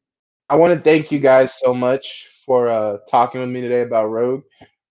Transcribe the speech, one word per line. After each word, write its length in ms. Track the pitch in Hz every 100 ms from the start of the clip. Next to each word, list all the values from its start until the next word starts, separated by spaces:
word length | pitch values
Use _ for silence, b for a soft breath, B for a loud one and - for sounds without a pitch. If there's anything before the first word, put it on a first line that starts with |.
| _ _ _ _ _
I 60 | 147
wanna 220 | 170 170
thank 340 | 156 156 151
you 80 | 147
guys 400 | 135 131 131 -
so 140 | 131
much 560 | 127 123 135 - - - _ -
for, 220 | 127 120
uh, 300 | 113 107 101 -
talking 320 | 127 123 127
with 80 | 123
me 120 | 127
today 200 | 123 123
about 260 | 120 117 110
Rogue. 360 | 113 120 135 - b b _ _